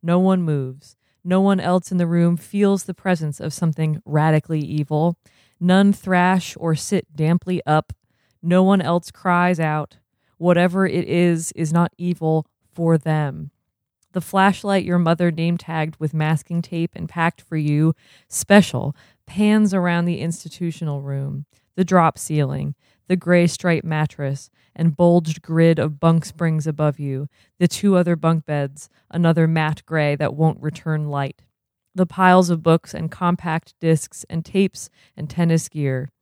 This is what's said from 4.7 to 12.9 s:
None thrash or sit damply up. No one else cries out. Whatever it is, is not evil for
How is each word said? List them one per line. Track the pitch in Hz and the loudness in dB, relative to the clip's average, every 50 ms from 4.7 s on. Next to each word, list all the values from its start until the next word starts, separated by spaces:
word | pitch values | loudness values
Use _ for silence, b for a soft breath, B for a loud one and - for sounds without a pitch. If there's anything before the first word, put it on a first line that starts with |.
| 139 151 147 139 156 151 156 175 170 _ b b b b b b b b | -4 -4 -4 -2 -2 0 0 0 -2 _ b b b b b b b b
None | 170 180 185 190 202 202 202 | 0 2 4 6 6 4 2
thrash | - - 190 185 180 180 180 185 185 170 - - - | 0 -2 0 2 2 4 4 2 0 -2 -6 -14 -8
or | - 165 160 | -2 -2 -2
sit | 151 - - 208 185 - _ 156 | -2 -2 -2 -4 -4 -4 _ -6
damply | 147 156 156 170 175 - 185 185 175 - | -2 0 2 2 0 0 -2 -6 -4 -2
up. | - 151 156 - _ - _ _ _ _ _ _ _ _ _ - | 0 0 0 0 _ -14 _ _ _ _ _ _ _ _ _ -2
No | 170 175 185 185 | 2 2 4 4
one | 190 202 196 | 4 4 2
else | 160 143 170 175 170 - - | 2 0 -2 -2 -2 -6 -20
cries | - - 185 180 175 175 180 180 156 | -8 -2 0 2 2 2 2 2 0
out. | 165 156 151 156 147 - _ _ _ _ _ _ _ _ _ _ | 0 -2 -2 -4 -4 -6 _ _ _ _ _ _ _ _ _ _
Whatever | 165 180 175 170 175 180 170 190 190 | 0 2 4 4 4 2 2 0 0
it | 185 - 170 - | 0 0 -2 -2
is, | - 139 175 175 175 170 160 165 - - | 0 0 2 2 2 2 0 -4 -8 -6
is | - 165 151 160 | -6 -4 0 2
not | 170 175 170 _ | 0 0 0 _
evil | _ 175 180 175 - 160 160 160 160 151 _ _ _ _ _ _ | _ -6 -6 -4 -4 -2 -2 -2 -2 -2 _ _ _ _ _ _
for | - 170 165 | -4 0 2